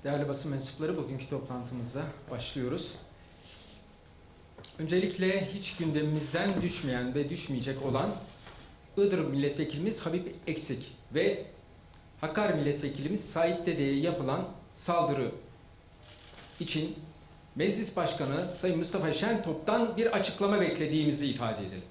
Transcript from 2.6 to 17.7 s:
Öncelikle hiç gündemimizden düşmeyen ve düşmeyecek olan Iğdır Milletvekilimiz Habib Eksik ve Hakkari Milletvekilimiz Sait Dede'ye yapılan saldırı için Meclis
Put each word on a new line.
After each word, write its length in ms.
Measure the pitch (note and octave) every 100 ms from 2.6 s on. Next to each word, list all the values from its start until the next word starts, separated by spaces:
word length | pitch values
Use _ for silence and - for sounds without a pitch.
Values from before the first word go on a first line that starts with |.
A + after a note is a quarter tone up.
| B2 E3+ - - - - - - - - - - - - - - - - - - - -
Öncelikle 680 | D#3 F3+ G#3 - F#3 F#3+ F#3
hiç 300 | - - -
gündemimizden 880 | D#3+ D3 D3+ D#3 C#3 E3 G3 F3+
düşmeyen 520 | F3 - C#3 B2 B2
ve 160 | C3 C#3
düşmeyecek 520 | E3+ - B2+ C#3 C3
olan 280 | C3+ C3 G3+ - - - - - - - - -
Iğdır 220 | G3+ F3+
Milletvekilimiz 880 | C#3 C#3 C#3 D3 D3 D3 G3 A3 E3
Habib 200 | F3 F3 - -
Eksik 460 | - - A#2+ - - -
ve 300 | C3+ G3 G3 - - - - - - - -
Hakkari 340 | D#3 G#3+ G3+
Milletvekilimiz 760 | D3+ C#3+ C#3+ C#3+ - C#3+ G3+ -
Sait 360 | E3 E3 F3 F3+
Dede'ye 320 | D#3 C#3 C#3
yapılan 500 | E3 - C3 D#3 F3+ - -
saldırı 560 | - - E3+ C#3 C#3 A#2 - - - - - - - - - - - - -
için 380 | F3 D#3 E3 - - - - - -
Meclis 420 | C3 F#3+